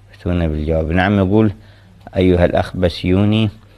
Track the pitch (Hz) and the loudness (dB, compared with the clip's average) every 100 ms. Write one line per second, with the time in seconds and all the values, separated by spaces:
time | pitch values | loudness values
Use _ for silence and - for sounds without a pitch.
0 | - - 92 87 82 76 76 80 78 87 | -20 -12 -6 -2 -2 -4 -4 -4 -2 0
1 | 95 101 95 107 107 - - - - - | 0 0 2 2 0 -4 -20 -20 -20 -20
2 | - 98 92 87 87 - 90 90 87 - | -8 0 2 4 2 0 -4 -2 -4 -2
3 | 90 92 104 107 110 - - | 0 2 2 0 -2 -6 -20